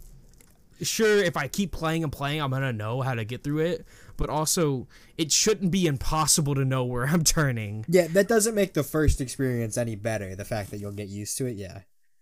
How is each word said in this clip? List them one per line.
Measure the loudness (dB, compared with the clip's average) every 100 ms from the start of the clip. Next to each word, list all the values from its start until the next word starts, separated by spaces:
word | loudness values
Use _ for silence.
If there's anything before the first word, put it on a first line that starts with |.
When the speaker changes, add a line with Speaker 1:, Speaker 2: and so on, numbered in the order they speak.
| -20 -20 -20 -20 -20 _ _ -8
Speaker 1:
sure, | -4 2 4 4
if | 4 0
I | -2
keep | -2 -2
playing | -2 -2 0
and | -2
playing, | -4 -4 -2
I'm | -2
gonna | -2 -2
know | -2 -4 -2
how | -2 -4
to | -4
get | -6
through | -2 0
it. | 0 -2 -8 -20 -10 -6
But | -2
also, | -2 0 2 2 0 -6 -16 -10 -4
it | 0
shouldn't | 2 2 2 2
be | 2 2
impossible | 2 0 2 4 2 2 0
to | 0
know | 0 -2
where | -2 2
I'm | 2
turning. | 4 4 2 0 -4 -6 2
Speaker 2:
Yeah, | 4 4
that | 2 4
doesn't | 4 2
make | 2 0 0
the |
first | 0 2 4 2
experience | -2 -2 0 0 -2 -2
any | -4 -4
better, | -4 -4 -6 -8
the | -6
fact | -6 -6
that | -8
you'll | -8
get | -8 -8
used | -8 -6 -4
to | -4
it, | -6
yeah. | -10 -14 -20 _ _ _